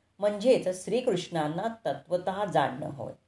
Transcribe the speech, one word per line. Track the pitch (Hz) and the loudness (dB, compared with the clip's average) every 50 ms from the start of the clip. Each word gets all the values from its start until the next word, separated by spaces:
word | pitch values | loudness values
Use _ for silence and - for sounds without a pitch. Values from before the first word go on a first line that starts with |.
| _ _ _ - | _ _ _ -2
म्हणजेच | 202 208 208 202 208 262 233 165 - 185 185 - - | 0 0 0 2 4 6 6 6 4 0 -4 -4 -2
श्रीकृष्णांना | - 214 254 247 240 190 170 165 - 170 160 151 151 160 180 214 226 226 - - | -2 0 0 2 2 0 0 -2 -2 -2 0 0 0 0 -2 -4 -4 -4 -4 -4
तत्वतः | 151 135 135 - - 180 175 175 190 185 202 208 | -4 -4 -4 -4 -4 -2 -2 -2 -2 -2 -2 -2
जाणणं | 180 165 156 139 123 127 151 147 151 | 2 2 2 2 2 0 -4 -8 -8
होय. | 143 127 117 - - - _ | -8 -8 -10 -10 -12 -14 _